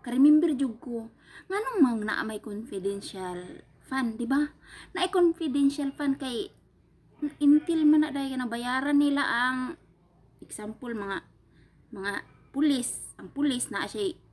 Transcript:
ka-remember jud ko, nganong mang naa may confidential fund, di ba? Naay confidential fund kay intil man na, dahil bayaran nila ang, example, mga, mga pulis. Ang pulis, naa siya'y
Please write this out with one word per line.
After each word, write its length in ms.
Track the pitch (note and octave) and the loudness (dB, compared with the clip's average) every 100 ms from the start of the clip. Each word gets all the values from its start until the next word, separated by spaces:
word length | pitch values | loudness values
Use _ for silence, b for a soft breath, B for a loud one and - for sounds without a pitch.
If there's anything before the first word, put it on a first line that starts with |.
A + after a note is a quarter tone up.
| B3 | -2
ka-remember 480 | B3 C#4+ D4+ D#4 | 6 8 8 4
jud 240 | C4+ C4+ G#3+ | 0 -2 -4
ko, 320 | B3 A#3 A3+ B B B B | -10 -10 -10 B B B B
nganong 320 | G4 B4 A4 | -6 -4 2
mang 160 | C4 A3+ G#3 | 2 2 -4
naa 160 | - | -4
may 160 | G#3+ G#3+ | -4 -8
confidential 1300 | G#3+ G3+ A3+ G3 F#3+ G3+ G3+ F#3+ F#3 F3 F3+ - _ _ | -8 -10 -8 -6 -4 -6 -10 -10 -8 -8 -12 -18 _ _
fund, 400 | - C4+ A#3+ A3 | -8 -4 -4 -4
di 40 | A#3 | -2
ba? 240 | C#4 D4 _ B B B | 0 0 _ B B B
Naay 160 | - F4 | -4 0
confidential 800 | F#4+ F4 - D#4+ C4+ C#4 C#4 C#4 | 4 2 2 -2 2 2 2 -6
fund 320 | - C#4+ C4+ | -4 -4 -2
kay 320 | C4 A#3 - _ _ _ _ _ _ _ D4 - | -4 -6 -8 _ _ _ _ _ _ _ -8 2
intil 400 | C#4+ D4 D4+ E4 D4+ | 6 6 4 4 6
man 180 | D4+ D4+ | 6 4
na, 80 | |
dahil 240 | C#4 C4+ B3+ | -2 -4 -4
bayaran 560 | B3 A#3 B3 C4 C#4 C#4+ | -4 -4 -2 -2 2 4
nila 240 | D4 C#4 | 4 2
ang, 560 | - A#3 B3+ B3+ B3+ - _ _ _ _ _ _ | 0 0 0 -2 -6 -10 _ _ _ _ _ _
example, 480 | - - G#3+ A3 A#3+ | -16 -12 -10 -10 -8
mga, 300 | A3+ G3 G3 _ _ _ b b b _ | -6 -6 -8 _ _ _ b b b _
mga 220 | G#3 G3 G3 - _ _ | -8 -6 -6 -10 _ _
pulis. 540 | C4+ D4+ C4+ A#3+ - - - | 0 2 2 -2 -8 -12 -16
Ang 160 | F#3 | -12
pulis, 400 | C4+ C#4+ B3 - | -2 0 0 -4
naa 160 | G3+ - | -6 -6
siya'y 320 | G#3+ G3+ - _ | -4 -4 -4 _